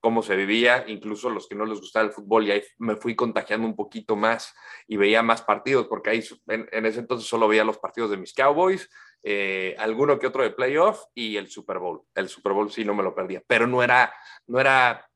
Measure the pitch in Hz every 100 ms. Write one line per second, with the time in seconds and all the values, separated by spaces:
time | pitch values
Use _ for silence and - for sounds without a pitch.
0 | 117 113 110 98 98 110 120 123 117 107
1 | 107 104 123 107 - 101 107 107 - 113
2 | 107 104 101 110 104 101 - _ 113 107
3 | 120 110 117 107 - 107 113 107 101 117
4 | 104 107 110 113 - _ - - _ 107
5 | 101 110 113 113 - 101 - 135 117 107
6 | - 117 110 - _ 110 104 107 110 113
7 | 117 123 113 113 110 110 107 107 - -
8 | 113 98 90 - 135 147 185 190 - -
9 | - _ - 101 98 95 95 - 110 113
10 | 143 139 135 135 120 - 127 147 185 208
11 | - - 113 104 95 - - 92 87 82
12 | _ - 95 - 101 98 104 113 107 101
13 | 95 - 95 92 _ 120 117 127 123 123
14 | 120 - - - _ 123 135 131 123 117
15 | -